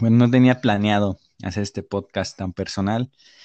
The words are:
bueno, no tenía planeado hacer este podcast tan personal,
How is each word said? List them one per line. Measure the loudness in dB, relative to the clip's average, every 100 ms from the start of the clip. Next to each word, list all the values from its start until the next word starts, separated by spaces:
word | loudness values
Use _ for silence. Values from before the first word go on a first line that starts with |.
bueno, | 2 4
no | 4
tenía | 4 4 4
planeado | 0 0 0 0 0 -4 _ _
hacer | -10 -8
este | -8 -8
podcast | -8 -8 -6 -8 -8 -8
tan | -10
personal, | -8 -8 -6 -4 -4 -6 _ _ _